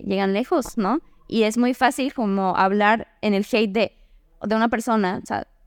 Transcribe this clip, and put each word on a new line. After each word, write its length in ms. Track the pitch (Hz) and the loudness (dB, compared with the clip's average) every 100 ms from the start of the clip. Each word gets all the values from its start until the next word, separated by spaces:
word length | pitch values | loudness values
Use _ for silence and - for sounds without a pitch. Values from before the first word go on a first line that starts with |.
| - | -4
llegan 280 | 196 196 | -2 0
lejos, 440 | 196 254 349 - - | 0 0 -2 -2 -2
¿no? 220 | 196 294 - - - | -2 -2 -4 -16 -6
Y 160 | 226 | 0
es 140 | 214 226 | 0 2
muy 160 | 247 | 0
fácil 400 | 262 269 285 262 | 2 0 0 -4
como 420 | - 214 196 190 175 | -2 -2 0 0 2
hablar 500 | 190 208 208 220 - _ | 2 4 2 2 -2 _
en 120 | 214 | -2
el 120 | 196 202 | 0 0
hate 200 | 226 220 | 0 0
de, 220 | 202 185 - _ - _ _ | 0 -2 -4 _ -20 _ _
de 140 | 202 220 | -4 0
una 120 | 226 | 0
persona, 500 | 226 240 220 185 190 | 0 0 0 0 -4
o 40 | 180 | -6
sea, 220 | 107 - _ | -8 -8 _